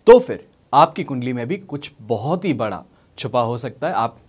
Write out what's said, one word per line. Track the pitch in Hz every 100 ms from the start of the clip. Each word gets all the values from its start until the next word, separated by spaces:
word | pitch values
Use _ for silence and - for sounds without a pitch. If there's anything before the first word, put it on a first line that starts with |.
| 214
तो | 247
फिर | 254 95 - _ -
आपकी | 135 160 196
कुंडली | 147 127 123
में | 123 120
भी | 190
कुछ | - 143 - _
बहुत | 107 107 135 180
ही | 190
बड़ा | 120 107 87 - _ _ -
छुपा | 127 127
हो | 117 120
सकता | 123 - 160
है। |
आप | 196 233 -